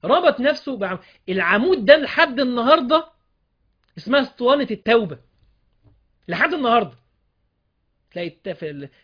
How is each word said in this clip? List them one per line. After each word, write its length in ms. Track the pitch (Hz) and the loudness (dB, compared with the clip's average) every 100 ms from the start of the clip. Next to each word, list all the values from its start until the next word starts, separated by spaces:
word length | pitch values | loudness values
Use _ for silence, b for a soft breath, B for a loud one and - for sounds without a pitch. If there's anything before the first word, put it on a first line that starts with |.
ربط 360 | 214 320 349 - | 0 2 2 0
نفسه 360 | 269 302 - 240 | -2 -2 -6 -8
بعم-، 220 | 190 185 B B - | -6 -8 B B -8
العمود 560 | 185 170 208 320 370 | -4 0 2 2 0
ده 120 | 208 302 | 6 4
لحد 440 | 285 - 320 247 | 4 0 0 0
النهاردة 720 | 254 240 240 330 247 311 320 _ _ _ _ _ _ _ _ - | -2 -2 2 2 2 -2 -2 _ _ _ _ _ _ _ _ -18
اسمها 240 | - 277 | -2 0
اسطوانة 440 | 254 _ 240 285 240 | -2 _ 0 0 0
التوبة. 480 | 214 - 233 190 135 _ _ _ _ _ _ _ _ _ _ - | -6 0 0 0 -10 _ _ _ _ _ _ _ _ _ _ -10
لحد 260 | 208 330 | -2 -2
النهاردة 420 | 330 247 233 165 - _ _ _ _ _ _ _ _ _ _ _ | 0 2 2 0 -12 _ _ _ _ _ _ _ _ _ _ _
تلاقي 180 | 175 175 | -10 -10
الت-، 200 | - 190 | -10 -12
في 220 | 170 156 | -10 -10
ال-، 180 | 143 139 b | -12 -16 b